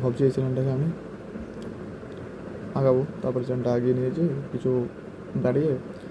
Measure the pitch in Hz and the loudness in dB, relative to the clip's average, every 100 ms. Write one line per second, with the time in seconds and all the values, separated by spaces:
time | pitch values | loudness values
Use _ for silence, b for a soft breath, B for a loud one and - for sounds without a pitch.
0 | 127 120 135 135 131 127 135 131 165 - | 2 4 4 4 2 2 2 2 0 -2
1 | - - - - - - - - - - | -8 -12 -10 -10 -10 -10 -10 -10 -10 -10
2 | - - - - - - - 139 135 127 | -12 -12 -12 -10 -10 -10 -4 2 6 6
3 | 143 - 131 123 123 127 120 120 123 127 | 4 -2 -2 0 0 0 2 4 4 4
4 | 127 160 165 135 - 123 135 127 120 - | 2 2 2 2 -4 -2 2 2 0 -6
5 | - - - 139 127 135 156 127 - B | -12 -12 -6 0 2 4 2 0 -4 B
6 | B | B